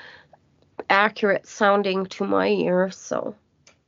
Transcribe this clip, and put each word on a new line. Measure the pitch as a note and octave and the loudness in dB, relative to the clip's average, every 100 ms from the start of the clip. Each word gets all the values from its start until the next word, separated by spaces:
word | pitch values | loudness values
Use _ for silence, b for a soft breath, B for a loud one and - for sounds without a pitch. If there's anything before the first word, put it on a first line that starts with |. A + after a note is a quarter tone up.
| B B B _ _ _ _ - - | B B B _ _ _ _ -16 0
accurate | G3 G#3 G#3 G#3 F#3+ - | 2 2 0 0 0 -4
sounding | - G3+ G3+ G3+ F#3+ F#3 | 0 2 2 0 -4 -6
to | - G3 | -6 -2
my | G3 G3 | 0 2
ear, | G3+ E3+ F3+ F#3 | 0 0 0 0
so. | - - A#1 - G#3 _ _ _ _ | -4 -8 -6 -6 -12 _ _ _ _